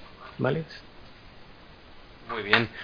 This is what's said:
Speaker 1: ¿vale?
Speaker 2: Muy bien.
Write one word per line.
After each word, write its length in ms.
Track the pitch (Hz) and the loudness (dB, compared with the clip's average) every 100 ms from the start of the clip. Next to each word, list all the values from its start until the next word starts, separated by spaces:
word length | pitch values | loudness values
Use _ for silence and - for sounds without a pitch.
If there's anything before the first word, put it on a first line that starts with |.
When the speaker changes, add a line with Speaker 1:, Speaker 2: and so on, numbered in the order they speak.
| - - - - | -16 -14 -12 2
Speaker 1:
¿vale? 260 | 127 156 160 - - - - - - - - - - - - - - - - | 2 4 -2 -10 -14 -16 -16 -16 -16 -16 -16 -16 -18 -18 -16 -16 -16 -14 -4
Speaker 2:
Muy 120 | 113 | -2
bien. 260 | 101 113 113 - | 8 8 8 0